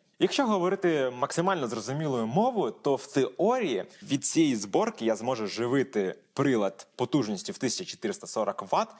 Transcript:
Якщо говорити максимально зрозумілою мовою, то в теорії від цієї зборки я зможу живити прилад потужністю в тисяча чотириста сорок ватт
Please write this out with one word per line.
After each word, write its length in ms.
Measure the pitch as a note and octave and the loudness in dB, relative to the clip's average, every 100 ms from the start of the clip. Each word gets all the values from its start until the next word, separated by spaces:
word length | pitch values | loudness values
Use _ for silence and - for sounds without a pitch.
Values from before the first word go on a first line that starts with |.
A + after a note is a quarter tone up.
| _ - | _ 0
Якщо 280 | - - B3 | 0 2 2
говорити 640 | G3+ F3+ G3 F3 D#3 C3 B2 | 2 0 0 2 2 0 -2
максимально 520 | C3+ - F3+ F3+ A#2+ | -4 0 0 0 -2
зрозумілою 600 | A2+ G#2 C#3+ D#3 B2+ A2+ | -4 -4 -4 -2 0 0
мовою, 440 | D#3 A#3+ A3+ B2+ | 2 2 2 -2
то 240 | - C#3+ C3+ | 0 0 0
в 180 | - | 0
теорії 720 | C#3 B2+ - G3 B3+ F#3 G2 - - | 0 0 2 2 2 0 -2 -4 -10
від 220 | - D3 - | -4 -2 0
цієї 300 | D#3 D#3 A2+ | 4 4 2
зборки 500 | G2 C3+ A3 - A2+ | 0 0 0 0 0
я 100 | G#2+ | 0
зможу 320 | A#2+ B2 G#2 | 0 -2 -2
живити 680 | G2+ A#2+ C#3 B2 G#2+ F#2+ - _ | -2 0 2 2 0 -2 -4 _
прилад 540 | - C#3+ A#2 G2 - - - | -2 2 2 2 -2 -12 -6
потужністю 580 | B2 D3+ G#2+ F#2+ - | 0 0 0 -4 -6
в 40 | F#2+ | -4
тисяча 280 | B2+ - F#2 | -4 -4 -8
чотириста 420 | - G#2+ G2 - | -6 -6 -6 -6
сорок 440 | A#2 G2+ - G2 | -4 -2 -4 -2
ватт 180 | E3+ A3+ | -2 -2